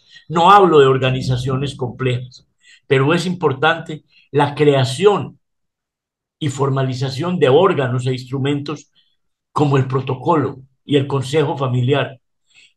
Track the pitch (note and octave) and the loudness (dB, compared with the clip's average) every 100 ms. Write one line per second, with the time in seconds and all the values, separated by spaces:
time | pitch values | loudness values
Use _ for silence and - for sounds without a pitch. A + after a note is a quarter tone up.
0 | _ - _ E3 E3+ G3+ F#3 D#3 C3+ C3 | _ -20 _ 0 6 6 6 6 6 4
1 | C3 C3 B2+ B2 C3+ C3 C#3 - B2 A2 | 0 -2 -2 -4 -2 -4 -6 -8 -10 -6
2 | B2+ B2 - - _ _ _ _ _ C3+ | -4 -4 -8 -18 _ _ _ _ _ 0
3 | C3+ F3 F3+ - D3+ B2+ D#3 E3 - F3+ | 2 0 -2 -2 -4 0 0 -2 -6 -14
4 | _ _ _ C#3 C#3+ - D3 C#3 B2 - | _ _ _ -2 -2 2 2 2 0 2
5 | G3+ F#3 G#2+ - _ _ _ _ _ _ | 2 2 -4 -14 _ _ _ _ _ _
6 | _ _ _ _ D3+ B2 C#3 C3+ C3 B2 | _ _ _ _ -6 -2 -2 0 -2 -4
7 | A2 A2 F3 F3+ C#3 C#3 F#3+ D3 B2 B2 | -6 -4 -4 0 4 4 4 2 -2 -2
8 | B2+ B2+ B2+ C3+ C3+ D3 C#3+ D3 - _ | -4 -6 -6 -6 -4 -4 -6 -12 -14 _
9 | _ _ _ _ _ - D3 C#3 B2+ C3 | _ _ _ _ _ -2 0 2 0 -4
10 | C3 B2+ D#3 E3 A2+ - - _ - C#3+ | -4 -6 0 0 -2 -6 -20 _ -2 -2
11 | B2 C3+ B2 D#3+ D3 C3 C3+ B2 B2 C#3+ | 0 -4 -2 -2 -2 -2 -4 -2 0 0
12 | B2 - _ _ _ _ _ | -2 -10 _ _ _ _ _